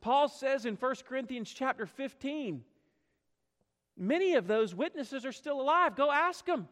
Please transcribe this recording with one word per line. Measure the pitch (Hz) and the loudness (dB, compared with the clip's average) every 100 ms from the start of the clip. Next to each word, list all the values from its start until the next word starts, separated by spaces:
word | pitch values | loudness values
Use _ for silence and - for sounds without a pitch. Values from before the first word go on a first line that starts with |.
Paul | 220 269 294 | 2 4 4
says | - 269 269 226 | 0 -2 0 -2
in | 202 | -2
First | 254 262 - | -2 -4 -6
Corinthians | 262 262 254 214 | -8 -6 -8 -8
chapter | - 262 - 190 | -2 -2 -2 -6
fifteen, | - 269 - 269 302 254 147 117 _ _ _ _ _ _ _ _ _ _ _ _ - | -6 -8 -6 -6 -4 -6 -8 -10 _ _ _ _ _ _ _ _ _ _ _ _ -6
many | 185 320 381 311 | 0 2 4 2
of | 180 | 2
those | 214 220 175 | 2 0 0
witnesses | 311 359 254 269 254 | -4 -4 -8 -8 -8
are | |
still | - 302 285 | -8 -6 -2
alive. | 269 330 339 208 | 2 4 4 2
Go | 285 | 2
ask | 285 339 349 - | 4 2 0 -2
them. | 320 170 | -2 0